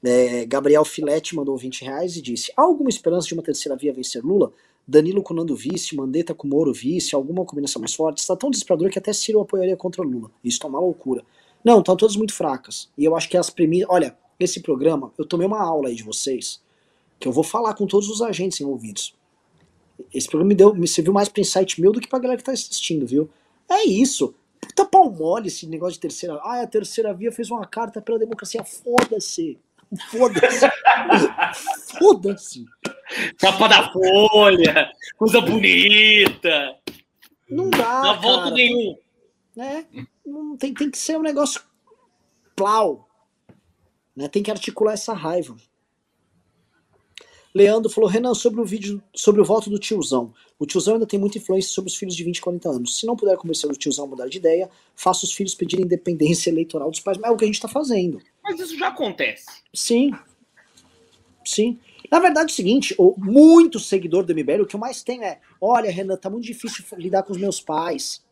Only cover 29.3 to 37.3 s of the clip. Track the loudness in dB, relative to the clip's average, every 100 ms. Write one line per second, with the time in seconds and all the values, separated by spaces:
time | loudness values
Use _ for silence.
29.3 | -8 -8 -8 _ _ _ -14 -10 0 0
30.3 | 4 2 4 2 4 2 2 4 2 2
31.3 | 0 -6 -6 -10 -10 -12 2 6 6 2
32.3 | -6 -10 -18 -20 _ -14 -14 -14 -8 -8
33.3 | 0 0 2 4 4 4 0 4 6 6
34.3 | 8 6 6 4 4 0 -4 -20 -2 4
35.3 | 4 4 2 4 6 6 6 6 6 4
36.3 | 2 -2 -2 -4 -10 -18 -18 _ _ _